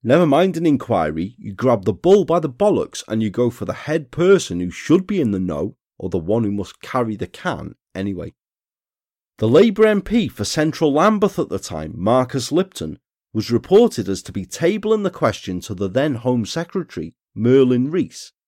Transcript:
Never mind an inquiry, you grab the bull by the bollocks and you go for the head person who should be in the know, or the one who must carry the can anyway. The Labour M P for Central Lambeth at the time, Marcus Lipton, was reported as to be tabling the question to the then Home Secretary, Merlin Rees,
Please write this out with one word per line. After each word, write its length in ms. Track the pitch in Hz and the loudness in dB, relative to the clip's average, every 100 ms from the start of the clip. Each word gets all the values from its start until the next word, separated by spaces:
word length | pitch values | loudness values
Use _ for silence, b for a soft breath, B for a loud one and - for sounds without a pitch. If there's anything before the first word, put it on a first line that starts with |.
Never 240 | 117 147 165 | 4 4 4
mind 320 | 139 190 165 | 4 2 2
an 80 | 170 | 0
inquiry, 680 | 143 - 101 78 80 95 - | 0 0 -2 0 -4 -8 -8
you 160 | - | -16
grab 320 | 98 123 117 95 | -2 0 2 0
the 80 | |
bull 320 | 92 170 202 160 | 0 4 4 4
by 120 | 170 | 0
the 120 | 156 | -2
bollocks 520 | 120 208 139 - - - | 0 0 0 -2 -10 -6
and 140 | 110 | -2
you 80 | 110 | -2
go 180 | 92 123 | 0 -2
for 160 | 120 | -2
the 80 | 98 | -10
head 380 | - - 160 143 | -8 -6 -6 -6
person 500 | - 180 190 - 87 | -2 4 4 2 -4
who 100 | 90 | -6
should 360 | - - 170 185 | -8 2 2 2
be 160 | 202 | -2
in 80 | 123 | 0
the 100 | 98 | 0
know, 360 | 90 73 98 - _ _ | -2 -4 -6 -8 _ _
or 140 | 92 | -6
the 80 | 87 | -4
one 260 | 80 113 | -2 0
who 80 | 107 | 0
must 300 | 101 92 - | -4 -8 -12
carry 340 | - 131 117 107 | -6 -4 -4 -6
the 100 | - | -10
can 500 | - 180 113 - - _ | -8 -8 -8 -10 -16 _
anyway. 400 | 92 98 90 85 _ _ _ _ _ _ _ _ _ _ _ | -8 -6 -6 -12 _ _ _ _ _ _ _ _ _ _ _
The 100 | 110 | 4
Labour 380 | 143 226 202 214 | 6 4 4 4
M 160 | 208 | 2
P 260 | - 226 156 | 0 0 0
for 160 | - | -4
Central 480 | 104 - 156 - 156 | -4 0 -2 2 2
Lambeth 460 | 143 190 214 196 - | 4 2 2 0 0
at 100 | 147 | -4
the 100 | 95 | -6
time, 360 | - 80 78 - | -8 -8 -8 -4
Marcus 560 | 98 127 127 135 123 | 2 2 0 -4 -2
Lipton, 460 | 156 185 - 80 87 _ _ _ | -2 -2 -6 -10 -12 _ _ _
was 180 | 110 104 | -6 -2
reported 560 | 120 - 196 233 - 95 | -2 4 6 6 0 -4
as 160 | 95 | -6
to 80 | - | -6
be 120 | 104 | -10
tabling 580 | 90 - 165 214 214 220 | -10 -2 -2 0 -2 -2
the 80 | 196 | -2
question 500 | - 131 - - 90 | -2 -2 -2 -8 -8
to 140 | - | -8
the 140 | 95 101 | -6 -4
then 280 | 110 151 117 | -2 -2 -2
Home 280 | 120 123 | -2 -2
Secretary, 680 | 101 165 170 196 165 - 82 _ _ | -2 -6 -6 -8 -8 -10 -12 _ _
Merlin 560 | - 113 135 127 123 135 | -2 4 6 6 4 0
Rees, 440 | 170 101 - - _ | -2 -4 -8 -20 _